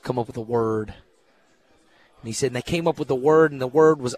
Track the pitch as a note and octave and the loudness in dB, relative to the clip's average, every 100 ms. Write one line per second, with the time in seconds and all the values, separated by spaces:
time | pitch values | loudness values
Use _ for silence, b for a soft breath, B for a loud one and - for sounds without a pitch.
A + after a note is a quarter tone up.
0 | - B2+ A2+ - A2 A#2 A2+ A2 G#2+ - | -4 -6 -6 -10 -4 -2 0 -2 -6 -14
1 | _ _ _ _ _ _ _ _ _ _ | _ _ _ _ _ _ _ _ _ _
2 | _ _ A2+ A2+ C3+ B2 - E3+ E3 D3+ | _ _ -12 -4 -4 -4 -4 -2 -2 -4
3 | D3 C3+ C#3 D#3+ D#3 C#3 B2+ C#3+ D#3 D#3 | -4 0 4 4 4 0 -2 4 4 4
4 | B2 | -4